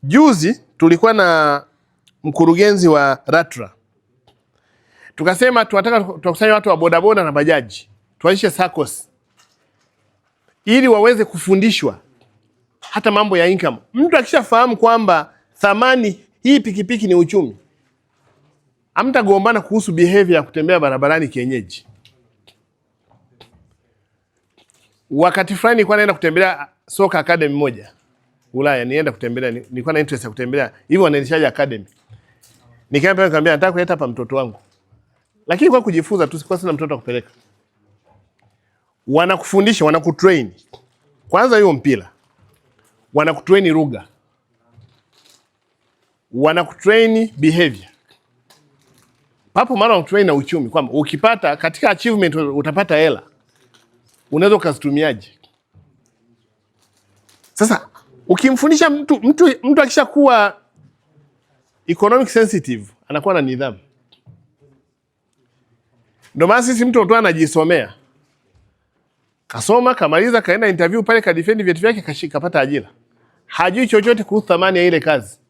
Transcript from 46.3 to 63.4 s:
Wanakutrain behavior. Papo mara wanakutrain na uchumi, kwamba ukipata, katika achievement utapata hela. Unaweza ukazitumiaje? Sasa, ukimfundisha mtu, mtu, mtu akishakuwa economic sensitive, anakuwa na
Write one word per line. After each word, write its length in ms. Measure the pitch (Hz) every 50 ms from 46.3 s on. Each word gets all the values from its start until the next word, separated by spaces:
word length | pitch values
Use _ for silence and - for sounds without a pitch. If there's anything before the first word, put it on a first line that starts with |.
| -
Wanakutrain 960 | 123 139 156 160 180 170 - - - - 190 214 226 226 226 220 220 226 220 -
behavior. 520 | 143 143 156 156 170 175 147 117 95 92 - _ _ _ _ _ _ _ _ _ _ _ _ _ _ 147 143 _ _ _ _ _ _ _ _ _ _ _ _ _ _ _ _ _
Papo 240 | 185 220 226 254
mara 140 | 196 208 233 220
wanakutrain 340 | 180 156 - 185 208 202
na 60 | 180 147
uchumi, 360 | 143 135 - 175 165 131 113
kwamba 240 | 104 160 139 120 -
ukipata, 640 | 151 147 - - 143 - 220 233 202 - 156 147
katika 320 | 151 - 165 160 - - 220
achievement 460 | 196 - - 240 226 208 185 165 143
utapata 600 | 160 156 143 139 147 143 156 147 185 196 - 165
hela. 260 | 151 160 160 127 95 - _ _ _ _ _ _ _ _ _ _ _ _ _ _ _ _ _ _ _ _ _
Unaweza 240 | - 156 185 202 214
ukazitumiaje? 840 | 190 156 165 139 - - 143 139 147 156 151 123 104 95 - _ _ _ _ _ _ _ _ _ _ _ _ _ _ _ _ _ _ 113 117 117 _ _ _ _ _ _ _ _ _ _ _ _ _ _ _ _ _ _ _ _ _ _ _ _
Sasa, 360 | - 214 226 226 - - - _ - _ _ _ - _
ukimfundisha 600 | - 185 185 - 262 269 240 269 302 320 302 339 320
mtu, 300 | 285 294 285 - 302 220 202
mtu, 220 | 247 294 - 359 320 254 - -
mtu 180 | 254 294 311
akishakuwa 760 | 285 247 - 311 269 - - 294 285 269 247 220 208 202 - - _ _ _ _ _ _ _ _ _ _ _ _ _ _ _ _ _ _ _ _ _ _ _ _ _
economic 400 | - 170 - 202 208 233 254 269
sensitive, 640 | - - 226 226 214 220 185 135 127 123 110 101 98 _ _ _
anakuwa 260 | _ 143 147 143 202 185
na 80 | 170